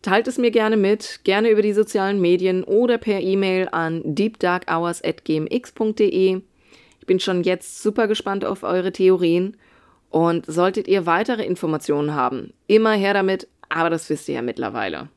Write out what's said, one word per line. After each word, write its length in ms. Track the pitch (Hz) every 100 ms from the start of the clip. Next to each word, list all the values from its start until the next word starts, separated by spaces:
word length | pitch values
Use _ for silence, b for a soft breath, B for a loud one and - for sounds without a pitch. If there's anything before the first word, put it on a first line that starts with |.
Teilt 260 | - 196 233
es 100 | 254
mir 140 | 240
gerne 260 | 226 214 220
mit, 440 | 196 214 - -
gerne 260 | - 196 226
über 120 | 214
die 120 | 208
sozialen 480 | 208 214 214 190 202
Medien 420 | 175 180 185 185
oder 340 | - 196 247 233
per 240 | 226 196
E-Mail 480 | 185 196 190 185 185
an 300 | 165 165 165
deepdarkhours 1000 | - 143 214 - 180 180 - 165 170 170
at 220 | - - -
g 120 | 156
m 100 | 156
x 220 | 247 -
punkt 280 | - 220 220
d 80 | 208
e. 340 | 185 190 185 - b b b b b
Ich 80 | -
bin 120 | 185
schon 240 | - 180
jetzt 380 | 175 180 - -
super 260 | 214 214 220
gespannt 360 | 208 - 196
auf 200 | - 190
eure 280 | - 180 185
Theorien. 640 | 185 185 185 175 170 190 - b b b b b
Und 360 | 160 165 170 -
solltet 420 | 160 180 202 196
ihr 180 | 196 170
weitere 380 | 170 226 233
Informationen 720 | 208 175 165 156 - 147 147 147
haben, 380 | 123 127 - _ _
immer 260 | 214 220
her 200 | 214 196
damit, 360 | 202 190 190 - _ -
aber 220 | 160 165
das 200 | 165 -
wisst 200 | 151 -
ihr 60 | 139
ja 60 |
mittlerweile. 680 | 120 - 117 113 98 78 -